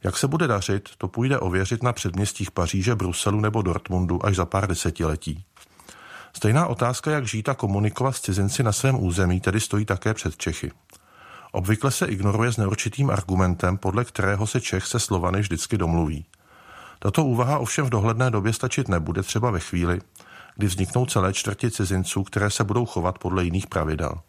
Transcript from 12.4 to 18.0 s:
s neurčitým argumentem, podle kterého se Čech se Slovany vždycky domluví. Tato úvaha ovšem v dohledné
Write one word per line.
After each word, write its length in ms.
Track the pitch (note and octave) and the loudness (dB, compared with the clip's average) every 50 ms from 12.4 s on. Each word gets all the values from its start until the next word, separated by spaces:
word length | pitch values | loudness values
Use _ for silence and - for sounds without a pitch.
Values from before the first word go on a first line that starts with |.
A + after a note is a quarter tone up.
| A2+ B2 | 2 2
s 40 | A#2 | 2
neurčitým 540 | A#2 G#2+ G2 G#2+ - - - - - C#3 C3+ | 0 0 0 0 -2 -2 -6 -2 0 2 2
argumentem, 680 | G2+ G2+ - - G2 F#2 F#2+ F2+ F2+ F2 - F2+ F#2+ F#2+ | 2 0 0 0 2 4 4 4 4 2 2 0 0 0
podle 260 | - F#2+ F#2 A2 B2 | -2 0 0 0 -2
kterého 420 | - - - G#2 G2 G2+ G2 A2 | -2 -2 0 0 2 2 0 -2
se 140 | G#2 - B2+ | -2 -2 -2
Čech 260 | A#2 - - F#2+ - | -2 0 -2 -2 -2
se 140 | - - - | -2 -2 -2
Slovany 400 | - - G#2 F2+ E2+ F2+ F2+ G2+ | 0 0 0 0 2 2 0 0
vždycky 380 | G2+ G2 E2+ - - - - G2+ | 0 -2 -2 -4 -2 -2 0 0
domluví. 480 | F2+ E2 E2 E2+ E2 D2+ D#2 D2 D#2+ _ - _ _ _ - - - - - - - - - _ | 2 2 2 2 2 0 -2 -6 -8 _ -20 _ _ _ -20 -20 -20 -20 -20 -20 -20 -20 -20 _
Tato 260 | - G2+ G2+ - D#3 | -2 0 2 2 2
úvaha 340 | C#3 B2 A#2 B2 B2+ D3 C#3+ | 2 2 2 2 2 2 0
ovšem 280 | B2 A2 - - D3 | 0 -2 0 0 0
v 40 | B2+ | 2
dohledné 400 | A#2 G#2+ | 2 2